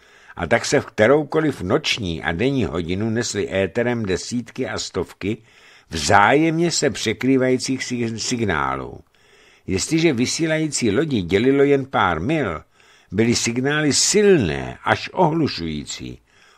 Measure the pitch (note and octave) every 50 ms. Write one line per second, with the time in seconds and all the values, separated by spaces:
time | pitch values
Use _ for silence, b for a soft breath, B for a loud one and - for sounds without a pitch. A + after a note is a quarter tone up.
0 | B B B B B B B - F2 - A#2 A#2 - - D3 C3+ - - - -
1 | G#2+ A#2+ C#3+ D3+ D3 C3+ D#3 D#3 D#3+ D3 - - F2+ F#2+ C3+ D#3 - - - -
2 | G2+ F2 E2 C#2+ A#1 D#2+ E2+ E2+ A#2 C#3 C#3 C3 G2+ C2+ C#2+ F2+ E2+ D#2+ F#2 G2
3 | A2 A2+ A2 A#2 A2+ - - G2+ F#2 - F2+ F#2+ G2 F2+ - A#2+ A#2 A#2+ A#2+ A#2
4 | A2 F#2 F2+ D#2+ - - A#2 B2 A#2 - - - C3 - A2+ F#2 - - - G2
5 | E2 - - - - G2 A#2 b b b b b b b b b b - D#2+ D#2+
6 | D2 D2 G2+ G2+ G2+ A2 C3 D3+ D#3+ E3 D#3 E3 F3 E3 - - D3+ C3+ F#2+ -
7 | - A2 G#2 - - C3 C3+ B2+ B2+ B2+ B2+ B2 - - C3 B2+ - - B2 A#2+
8 | A#2+ A2+ A2+ G#2+ - - B2+ A#2 A2+ G2 E2+ D2 C#2 C2 C2 C2+ B1+ B1+ B1+ -
9 | - _ b b b b b b b b b b b - F#2 F2+ - - D#3 E3
10 | E3 E3+ C3 A2 B2+ - - - E3 D#3+ D#3 D#3 D#3+ D3+ C3 - B2 G#2+ F#2+ B2+
11 | E3 D3+ C3+ G#2 F2 D#2+ F#2+ G2 A#2+ C3+ C#3 C#3 C#3 C#3+ C#3+ C3+ C3 - - A#2+
12 | G2+ F2+ E2 D#2 F2 C3 E3 D#3 B2+ F#2 D#2 D2+ - b b b b b b b
13 | b b F2+ G2+ A2+ A#2+ A2+ - - A#2 A#2 B2+ B2+ C#3 D3+ D3+ D3+ C#3+ A#2+ -
14 | - - - G#3 G#3 G3+ F#3+ D3+ G2+ D#2 C#2 C2+ C2 B1+ B1+ - - - A2 -
15 | - - - - F3+ D#3 D#3 E3+ C#3+ A2+ - D#2+ E2+ D#2+ D2+ D2 C2+ - - -
16 | B1+ B1 B1 - b b b b b b b